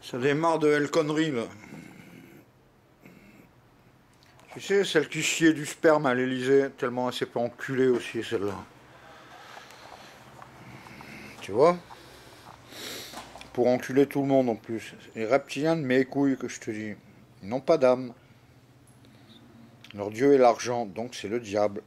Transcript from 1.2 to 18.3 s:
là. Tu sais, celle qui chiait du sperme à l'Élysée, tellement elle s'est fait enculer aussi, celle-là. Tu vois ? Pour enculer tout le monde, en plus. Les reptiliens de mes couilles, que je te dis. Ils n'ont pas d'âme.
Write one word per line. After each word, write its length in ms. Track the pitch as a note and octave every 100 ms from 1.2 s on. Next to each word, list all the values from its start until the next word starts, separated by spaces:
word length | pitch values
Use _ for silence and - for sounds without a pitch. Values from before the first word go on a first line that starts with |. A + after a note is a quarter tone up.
| D#3+
là. 140 | B2+ G2 - - - - - - - - - - _ _ _ _ _ - - - - - _ _ _ _ _ _ _ _ - -
Tu 80 | -
sais, 220 | - G3 F#3+
celle 220 | E3 C#3
qui 140 | D#3
chiait 320 | D3+ - D#3+
du 140 | D#3 D3
sperme 400 | - E3 D3+ D3
à 80 | B2
l'Élysée, 560 | B2+ C3 B2+ C#3 C3+ -
tellement 300 | B2+ B2 B2
elle 40 |
s'est 140 | A#2+ B2+
fait 100 | B2+
enculer 520 | A#2 - - C3 C3
aussi, 340 | A#2+ - A#2
celle-là. 340 | G#2+ A2 G2+ F#2+ - - - - - - - - - - - - - - - - - - - - - - - - - - - -
Tu 100 | -
vois ? 260 | G2+ D#3+ F3+ - - - - - - - - - - - - - - - - -
Pour 160 | - B2
enculer 360 | B2+ - C3+ C#3
tout 140 | C#3+
le 80 | C#3
monde, 220 | C3+ B2+
en 60 | G#2
plus. 400 | - A2+ - - - A2+
Les 100 | A2
reptiliens 520 | C3+ - C#3 D#3 E3
de 40 |
mes 220 | C3+ B2+
couilles, 320 | C3 C#3 C#3 C3
que 140 | A#2+
je 100 | -
te 120 | -
dis. 220 | G#2+ G#2+ G2+ - - - -
Ils 60 | F#2+
n'ont 140 | B2+
pas 160 | D#3+ E3
d'âme. 340 | C3 B2+ B2+ - _